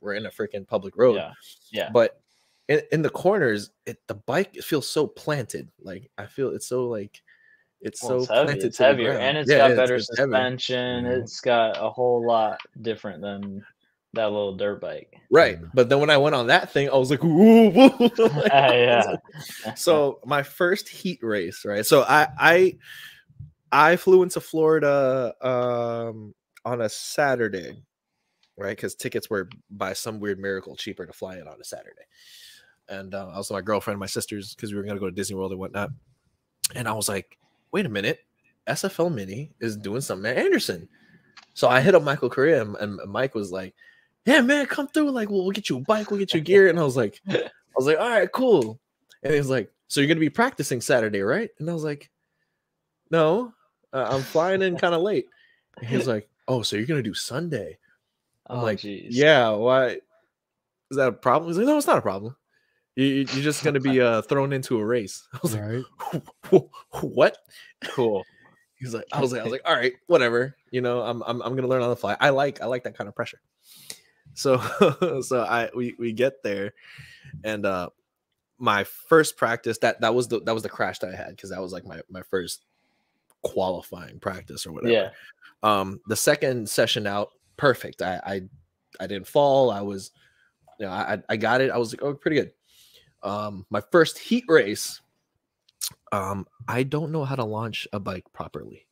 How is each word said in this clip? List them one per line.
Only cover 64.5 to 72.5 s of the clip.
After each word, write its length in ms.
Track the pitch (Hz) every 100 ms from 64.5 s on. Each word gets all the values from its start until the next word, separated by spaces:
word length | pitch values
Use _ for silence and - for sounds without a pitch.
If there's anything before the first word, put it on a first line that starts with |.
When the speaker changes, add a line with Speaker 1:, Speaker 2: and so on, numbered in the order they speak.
Speaker 1:
into 260 | 135 131 117
a 60 |
race." 420 | 107 123 95 - -
<laughs> 40 |
I 40 | 127
was 120 | 175
like, 80 | 110
Speaker 3:
Right. 220 | 104 120 - - - 156 - - -
Speaker 1:
"Wh-, 80 | 170 - - -
wh-, 100 | -
what?" 340 | 151 - 165 - _ - - _ -
Speaker 2:
Cool. 360 | - 117 98 - _ _ _ _ -
Speaker 1:
He's 140 | 123
like, 120 | 113 -
I 120 | 147
was 100 | 135
like, 80 | 120
I 40 |
was 80 | 113
like, 100 | 131
"All 100 | 170
right, 200 | 139 127 123 -
whatever. 480 | 165 120 117 135 - _
You 120 | 127
know, 180 | 123 123
I'm, 220 | 113 120
I'm, 180 | - 120
I'm 140 | 107 131
gonna 100 | 123
learn 120 | 127
on 60 | 120
the 80 | 120
fly." 180 | 101 101
I 80 | 143
like, 300 | 135 143